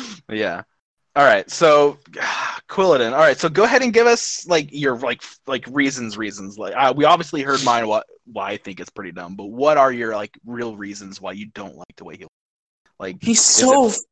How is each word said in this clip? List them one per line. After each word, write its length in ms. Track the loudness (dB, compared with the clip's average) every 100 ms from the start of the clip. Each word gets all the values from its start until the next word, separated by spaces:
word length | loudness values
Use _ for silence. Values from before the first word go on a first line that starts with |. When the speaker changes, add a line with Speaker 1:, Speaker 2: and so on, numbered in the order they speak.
| -12 -16 -10
Speaker 1:
Yeah. 340 | -4 -4 -6 -12 _ _ _ _ 4
All 80 |
right. 260 | 6 4 0
So, 480 | 2 6 6 4 0 _
<sighs> 560 | -10 -8 -6 -6 -8 -10
Quilladin. 440 | 0 2 4 2
All 60 | 4
right. 180 | 4 4
So 100 | 0
go 160 | 2
ahead 180 | 4 4
and 100 | 2
give 140 | 4 4
us, 380 | 2 -2 -10 -2
like, 220 | -2 -2
your, 260 | -4 -2 -2
like, 240 | -4 -6
f-, 160 | -10 -20 -8
like, 180 | -8 -6
reasons, 460 | -2 -2 -2 -10 -8
reasons. 400 | -10 -10 -14 -12
Like, 160 | -10 0
uh, 180 | 0 2
we 100 | 2
obviously 360 | 2 0 -6
heard 220 | -2 0
mine. 240 | 2 0 0
What, 180 | -2 -4 _ _
why 260 | -10 -8
I 60 | -8
think 220 | -10 -14
it's 100 | -16
pretty 220 | -14 -14
dumb. 240 | -14 -14 -12
But 100 | -12
what 320 | -2 2 4
are 140 | 4
your, 240 | 2 -4 -6
like, 220 | -8 _ -16
real 300 | -10 -10 -10
reasons 460 | -12 -14 -16 -14
why 120 | -12
you 140 | -12 -14
don't 220 | -14 -16 -16
like 200 | -20 -20
the 60 |
way 140 | -20 -18
he, 80 | -20 _ _ _ _ _ _ -14
like, 180 | -12 -8
Speaker 2:
He's 180 | 0 2
Speaker 1:
is 60 | 2
Speaker 2:
so 420 | 4 4 6 4
Speaker 1:
it 80 | 0 -12